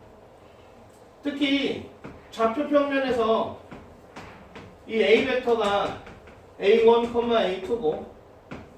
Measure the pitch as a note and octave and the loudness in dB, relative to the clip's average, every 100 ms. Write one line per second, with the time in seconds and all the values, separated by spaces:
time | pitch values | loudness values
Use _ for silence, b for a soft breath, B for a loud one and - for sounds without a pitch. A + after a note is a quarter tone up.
0 | - - - - - - - - - - | -20 -20 -20 -20 -20 -20 -20 -20 -20 -20
1 | - - C#4+ C#4+ C#4 C#4 - - - - | -20 -10 -8 -2 0 0 0 -6 -10 -18
2 | - - - - A3+ D4 C#4+ C#4+ C#4 C#4 | -20 -20 -14 -2 0 0 2 2 2 0
3 | C4 A#3+ A3 A3+ A#3 - - - - - | 0 0 2 0 -2 -8 -18 -20 -20 -20
4 | - - - - - - - - - A3 | -20 -20 -20 -20 -20 -20 -20 -20 -6 0
5 | G3 A#3 C4 B3+ A#3+ A3 G#3 G3+ C3+ - | 4 4 4 -2 0 0 2 0 -2 -6
6 | - - - - - - F#3+ A3+ A3+ A#3 | -16 -20 -20 -20 -20 -2 2 6 6 4
7 | A#3 A#3+ A#3 A3+ F#3 F#3 - A#3+ D#3 G#3 | 2 -2 0 0 0 -2 -4 -2 -2 -4
8 | - - - - - - - | -8 -18 -20 -20 -18 -18 -18